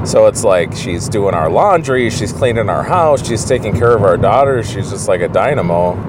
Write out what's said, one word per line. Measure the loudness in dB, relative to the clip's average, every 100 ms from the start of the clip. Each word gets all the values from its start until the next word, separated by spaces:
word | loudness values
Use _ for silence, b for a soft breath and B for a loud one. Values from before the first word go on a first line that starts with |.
So | 0 4 4
it's | 2 0
like | 2 0
she's | -4 -6 -6 -4
doing | -2 0
our | 0 0
laundry, | 2 2 2 0 -2 0
she's | -2 -6
cleaning | -2 -2 0 -2
our | -2
house, | -2 0 2 2 0
she's | -6
taking | -2 -2 -2
care | 2 4
of | 4
our | 4 2
daughter, | 2 2 2 0
she's | -4 -6 -8
just | -6 -2
like | -2
a | 0
dynamo. | 0 0 0 0 0 0 -2